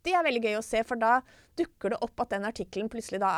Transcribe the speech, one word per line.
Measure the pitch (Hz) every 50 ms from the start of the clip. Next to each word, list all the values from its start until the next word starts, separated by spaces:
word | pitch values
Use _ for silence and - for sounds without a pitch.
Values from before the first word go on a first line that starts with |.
| -
det | 339 370
er | 349 330
veldig | 294 247 233
gøy | 226 214 214 220
å | 220
se, | - 233 220
for | 226 - 247
da | 226 220 226 240 254 - - - - - _ _
dukker | - 339 - _ _ - 196
det | 226 -
opp | - - - -
at | 190 -
den | - 202 202
artikkelen | 220 - - 196 - - 190 214 226
plutselig | - 226 - - - 196
da | 202 190 165